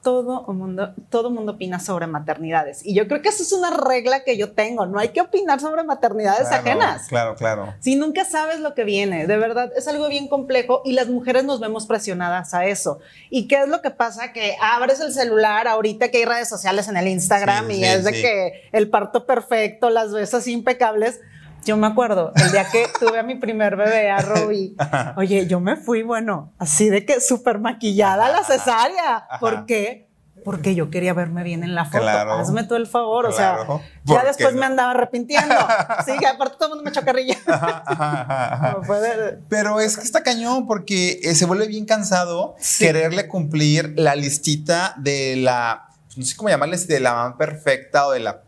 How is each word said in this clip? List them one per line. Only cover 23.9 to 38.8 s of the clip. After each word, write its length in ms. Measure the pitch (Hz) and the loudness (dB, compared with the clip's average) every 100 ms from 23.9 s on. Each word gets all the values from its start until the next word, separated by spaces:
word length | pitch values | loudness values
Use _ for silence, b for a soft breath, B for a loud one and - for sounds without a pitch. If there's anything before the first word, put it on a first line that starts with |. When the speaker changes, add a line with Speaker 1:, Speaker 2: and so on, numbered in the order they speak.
| 220 208 | 2 2
Speaker 1:
a 100 | 196 | 2
Robbie, 560 | 196 214 214 208 190 - | 2 0 0 -2 -4 -4
Speaker 2:
Ajá. 360 | 151 143 127 151 | -2 -2 -2 -2
Speaker 1:
oye, 320 | 190 196 185 | 0 2 2
yo 100 | 180 | 0
me 160 | 180 | 0
fui, 300 | 233 220 233 | -2 -2 -2
bueno, 480 | 226 233 226 180 147 _ | 0 -4 -2 -4 -8 _
así 300 | 170 - 214 | -2 2 4
de 140 | 202 | 4
que 160 | 208 269 | 2 0
súper 380 | 247 240 247 214 | 2 0 0 0
maquillada 680 | 226 226 220 196 202 190 240 | -2 -2 -2 2 4 4 2
a 40 | |
la 80 | 330 | 2
Speaker 2:
Ajá. 180 | 392 269 | 2 0
Speaker 1:
cesárea. 600 | 208 233 254 370 330 226 - | 2 2 2 0 -2 -2 -4
Speaker 2:
Ajá. 120 | - | -4
Speaker 1:
¿Por 260 | 233 220 214 | -2 -2 -2
qué? 400 | 226 208 - _ _ _ _ | -2 -2 -8 _ _ _ _
Porque 320 | 202 185 156 180 | -8 -4 0 0
yo 140 | 151 | 0
quería 220 | 180 180 | -2 0
verme 300 | 175 170 170 | 0 -2 -4
bien 220 | 175 170 | -6 -6
en 100 | 175 | -4
la 100 | 175 | -4
foto. 200 | 156 123 | 0 0
Speaker 2:
Claro. 300 | 110 104 107 | 2 2 2
Speaker 1:
Hazme 280 | 110 170 226 226 | 0 0 -2 0
tú 80 | 233 | -2
el 100 | 226 | 0
favor, 400 | 240 226 226 240 | 0 0 2 2
o 60 | |
sea, 240 | 208 196 185 | 2 2 2
Speaker 2:
Claro. 240 | 220 147 B B | -2 -6 B B
Speaker 1:
ya 100 | 135 | 4
Speaker 2:
¿Por 60 | 156 | 4
qué 60 | 262 | 4
Speaker 1:
después 260 | 277 269 | 4 2
Speaker 2:
no? 60 | 254 | 2
Speaker 1:
me 60 | 262 | 2
andaba 260 | 262 247 | 2 4
arrepintiendo. 640 | 247 240 240 240 285 302 240 | 2 0 -2 0 2 4 4
Speaker 2:
<laughs> 480 | 226 220 151 214 165 | 4 2 0 -2 -2
Speaker 1:
Sí, 60 | 269 | 2
ya 80 | 269 | 2
aparte 200 | 262 269 - | 2 -4 -2
todo 120 | 311 | -4
el 60 | 302 | -4
mundo 80 | |
me 60 | 294 | -6
echó 140 | 285 | -2
carrilla. 320 | 262 254 254 - | 0 0 0 -2
Speaker 2:
Ajá, 380 | - 233 170 165 | 0 0 0 -4
ajá, 680 | 156 147 151 147 127 135 120 | -6 -2 -2 -2 -4 -2 -2
ajá. 180 | 127 131 | 0 -2
Speaker 1:
No 80 | 190 | -2